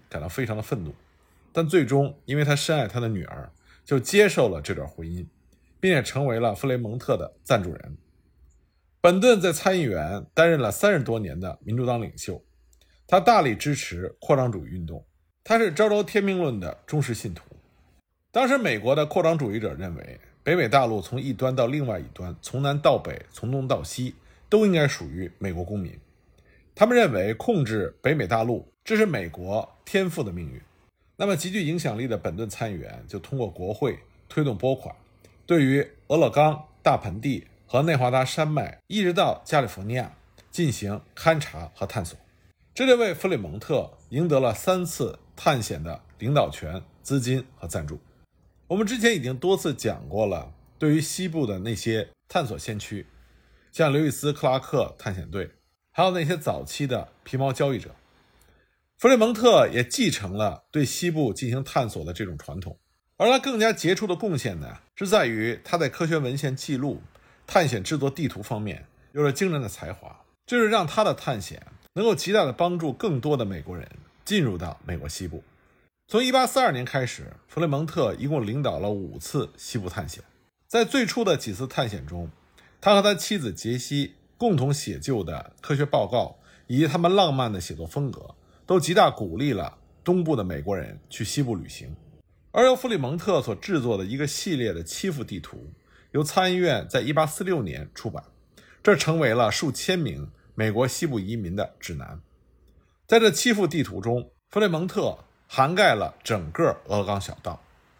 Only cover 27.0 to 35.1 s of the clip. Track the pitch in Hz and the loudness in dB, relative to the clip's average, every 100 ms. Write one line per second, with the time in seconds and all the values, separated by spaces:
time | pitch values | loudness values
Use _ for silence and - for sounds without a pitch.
27 | 196 101 101 113 - 202 110 110 87 - | 4 4 0 -2 0 2 2 0 -4 -2
28 | 127 151 98 113 117 110 - _ - 214 | 0 0 0 0 0 -2 -6 _ -2 2
29 | 208 123 85 76 90 107 - _ - 196 | 2 0 -6 -10 -4 -4 -4 _ -2 0
30 | 185 165 104 87 76 64 - _ _ _ | 0 -2 -6 -6 -10 -14 -20 _ _ _
31 | _ - 202 160 180 202 151 170 147 107 | _ -4 -2 0 -2 -4 -2 -2 -4 -4
32 | 127 104 95 85 113 - 113 87 52 58 | -4 -4 -4 -6 -8 -6 -8 -8 -12 -16
33 | 57 98 - 139 107 87 92 107 139 - | -12 -12 -8 -6 -6 -6 -6 -2 -2 -2
34 | - _ - - 147 101 127 139 78 - | -10 _ -8 -2 -2 0 -2 -2 -6 -16
35 | _ | _